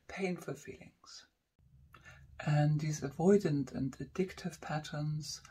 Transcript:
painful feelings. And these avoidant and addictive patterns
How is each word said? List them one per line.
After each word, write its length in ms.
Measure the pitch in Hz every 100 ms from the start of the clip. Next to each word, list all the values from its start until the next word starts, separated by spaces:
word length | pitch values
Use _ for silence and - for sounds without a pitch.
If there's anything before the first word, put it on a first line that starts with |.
| -
painful 460 | - 190 175 -
feelings. 720 | 139 - 127 - _ - - - _ _ _ _ - - - - - - - -
And 340 | 147 147 151
these 220 | 156 151
avoidant 720 | 139 - 175 202 170 143 135
and 200 | - 135 -
addictive 600 | 139 - 185 - 175 -
patterns 800 | - 151 151 147 151 156 151 - -